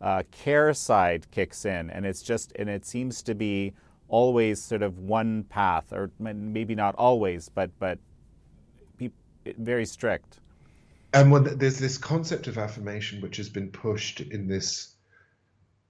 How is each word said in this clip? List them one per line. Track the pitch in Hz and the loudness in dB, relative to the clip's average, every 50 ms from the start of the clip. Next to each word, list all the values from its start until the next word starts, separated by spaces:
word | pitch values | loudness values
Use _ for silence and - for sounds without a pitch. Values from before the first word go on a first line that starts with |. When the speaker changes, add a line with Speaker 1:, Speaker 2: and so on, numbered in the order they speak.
Speaker 1:
uh, | - 98 95 92 92 - | -2 0 0 0 0 -4
care | - - - 143 147 147 151 151 147 | -8 -6 -2 2 4 6 6 4 4
side | - - - 117 101 92 87 85 82 - - | 2 2 4 4 6 6 6 4 0 -4 -6
kicks | - - 95 87 - - - | -4 -2 -2 -2 -4 -6 -4
in. | 104 95 87 82 82 | -4 -4 -4 -4 -6
And | 82 90 98 | -6 -6 -4
it's | 98 92 - - | -4 -6 -6 -4
just, | - 117 113 - - - | -2 -2 -2 -4 -6 -8
and | - 107 104 | -8 -6 -6
it | 101 98 - | -6 -6 -8
seems | - - 120 127 131 117 - | -8 -6 -6 -6 -6 -6 -8
to | - - 110 | -6 -6 -4
be | 104 110 104 101 98 98 98 98 _ _ _ _ _ _ - | -2 -2 0 0 0 -2 -4 -6 _ _ _ _ _ _ 0
always | - 113 123 127 123 120 113 110 104 101 | 2 4 4 6 4 4 4 2 2 -2
sort | - - 117 104 | -4 -4 -4 -2
of | 104 101 90 90 | -2 -2 -4 -6
one | 92 95 110 110 110 113 110 110 101 | -4 -2 0 0 0 0 -2 -4 -4
path, | - - 104 101 92 87 80 - - 95 | -4 -2 0 2 2 2 0 -2 -4 -6
or | 95 98 95 - - | -6 -6 -6 -8 -10
m-, | 107 110 107 104 104 107 | -10 -10 -8 -8 -8 -6
maybe | 107 110 113 104 113 | -6 -4 -4 -4 -2
not | 104 104 101 98 | 0 0 0 2
always, | - 120 123 127 117 104 92 87 87 82 - | 4 4 4 4 4 2 0 0 -2 -6 -8
but, | - 101 95 87 - - | -4 -2 -2 -2 -4 -4
but | 98 92 87 - - _ - - _ - _ _ _ _ - - - _ _ _ - - _ - | -4 -4 -4 -4 -10 _ -20 -20 _ -20 _ _ _ _ -20 -20 -20 _ _ _ -20 -20 _ -10
peop-, | 123 123 - _ _ _ _ _ - - - 113 | -10 -10 -10 _ _ _ _ _ -14 -12 -12 -8
very | 113 117 123 120 113 | -4 -2 0 0 -2
strict. | 110 - - - 113 95 73 - - - - - - _ _ - - _ - _ _ _ _ _ _ - | -2 -4 -4 -2 0 0 -2 -4 -10 -20 -20 -20 -20 _ _ -20 -20 _ -20 _ _ _ _ _ _ 6
Speaker 2:
And | 139 139 139 | 8 8 10
when | 143 143 135 | 10 8 6
th-, | 143 135 135 | 4 2 2
there's | 135 131 131 - | 0 0 2 0
this | 135 131 - - | -2 -4 -4 -6
concept | - - 156 165 165 - 170 127 - 123 | -4 -2 -2 -2 -2 -2 -4 -6 -6 -6
of | 107 113 | -6 -4
affirmation | 104 107 110 110 104 104 104 107 104 - 101 101 | -4 -6 -6 -8 -8 -8 -8 -8 -8 -8 -8 -10
which | 95 90 - - | -10 -10 -8 -10
has | 104 104 | -10 -8
been | - 104 98 95 | -6 -6 -8 -8
pushed | - - - 113 104 107 - - - - | -8 -6 -4 -4 -2 -2 -4 -8 -8 -10
in | - - 107 104 98 92 | -10 -10 -8 -6 -4 -4
this, | 95 95 - - - - - - _ _ _ _ _ _ _ _ _ _ _ _ _ _ _ _ _ _ _ _ | -4 -4 -4 -4 -6 -8 -10 -14 _ _ _ _ _ _ _ _ _ _ _ _ _ _ _ _ _ _ _ _